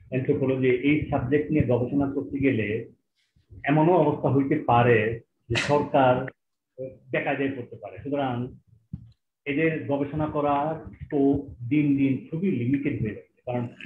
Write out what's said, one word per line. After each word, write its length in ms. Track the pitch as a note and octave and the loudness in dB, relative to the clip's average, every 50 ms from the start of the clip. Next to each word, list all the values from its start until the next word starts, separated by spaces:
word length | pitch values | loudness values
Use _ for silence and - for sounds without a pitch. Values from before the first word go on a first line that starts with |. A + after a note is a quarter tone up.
| - - | -16 -6
অ্যানথ্রোপোলজি 600 | C3 B2+ B2+ - C#3 C#3 C3+ C3 C3 C3 C3 B2+ | -4 -4 0 0 0 0 2 0 0 2 2 2
এই 400 | B2 - C#3+ C#3+ D3+ - - - | 2 2 2 2 2 2 0 -2
subject 420 | C#3+ C3 B2 B2 D3 D3 D3+ - | -2 -2 0 0 0 0 0 2
নিয়ে 120 | D#3 D3+ B2+ A#2+ | 2 2 2 2
গবেষণা 440 | B2 A#2 - - C#3+ C#3+ C#3 - - | 2 0 0 0 0 0 0 0 -2
করতে 260 | C#3 C#3 - C#3 C3+ | -6 -8 -6 -6 0
গেলে 520 | C#3 C3+ A2+ A2 G#2 G#2 A2 A#2+ - - _ _ _ _ _ _ _ _ _ _ _ _ - - - | 0 2 2 2 0 -2 -4 -6 -6 -10 _ _ _ _ _ _ _ _ _ _ _ _ -20 -8 -2
এমনও 300 | C#3 D3 D3+ D#3 E3+ F#3 | 0 2 4 6 6 6
অবস্থা 360 | E3+ D3+ D3 - - - C3+ | 6 4 4 2 0 0 2
হইতে 340 | B2 C#3 C#3 - - - - | 2 2 2 2 0 -2 2
পারে 560 | - A#2+ A#2+ A#2+ A#2+ A#2 G#2+ G#2+ A2+ A#2 A#2+ - _ _ _ _ - | 2 4 4 6 6 6 4 4 0 -4 -6 -10 _ _ _ _ -6
যে 60 | A#2 | -4
সরকার 680 | - - - C#3+ C#3+ C#3 - - C#3+ C3 B2+ B2+ B2+ C3+ - _ _ _ _ _ _ _ _ _ - C3 C3 - - _ - | -4 0 0 0 0 0 2 2 4 6 6 4 2 0 -6 _ _ _ _ _ _ _ _ _ -14 -14 -14 -14 -18 _ -6
বেকায়দায় 400 | C#3+ D3+ D3 D3+ C#3 C3+ C#3 C3+ | -4 -4 -2 -2 -2 -2 -2 -4
পড়তে 240 | - B2 A#2 - A#2 | -4 -6 -12 -14 -14
পারে। 220 | - G#2 G2 F#2 F2+ - | -16 -16 -16 -16 -14 -10
সুতরাং 440 | C3 C#3+ C#3+ C#3 B2+ A#2+ A#2+ B2 B2 - - _ _ _ _ _ _ - - - - - _ _ _ _ _ - | -6 -4 -4 -4 -4 -4 -4 -6 -8 -10 -18 _ _ _ _ _ _ -16 -16 -16 -20 -20 _ _ _ _ _ -8
এদের 400 | C#3+ C#3 D#3 D#3+ D#3+ D#3 C#3+ A#2+ | -6 -2 0 0 0 0 -2 -4
গবেষণা 420 | B2 C#3+ C#3 C#3+ - D#3 D3+ D#3 D3 | -4 -2 -2 -2 -4 -4 -4 -4 -2
করার 680 | D3+ D3 C#3+ D3 C#3+ C#3+ D3 D#3 D#3+ D#3+ - - - | -2 -2 0 0 0 0 -2 -2 -4 -6 -10 -16 -16
স্কোপ 640 | - - - D3+ C#3+ C#3 C#3 C#3+ C#3 - - - - A#2+ A#2 | -16 -12 -6 -2 2 2 2 2 0 -2 -8 -14 -12 -6 -2
দিন 280 | D3 D3+ D3 C#3+ C#3 C#3 | 0 0 2 2 2 2
দিন 300 | C#3 C3+ C3 - - - | 2 0 0 -2 -6 -8
খুবই 200 | D#3+ E3 G3 F#3 | -6 -4 -2 -2
limited 500 | C#3+ A#2+ A#2 B2 C#3+ C#3 - C#3+ A#2 A2+ | -2 0 0 0 -2 -2 -2 -4 -4 -4
হয়ে 140 | A2+ G#2 F#2+ | -4 -6 -6
যাচ্ছে। 260 | - - _ _ _ - | -10 -16 _ _ _ -10
কারণ 220 | B2 B2 B2 A#2 - - - - | -6 -4 -4 -4 -6 -8 -12 -10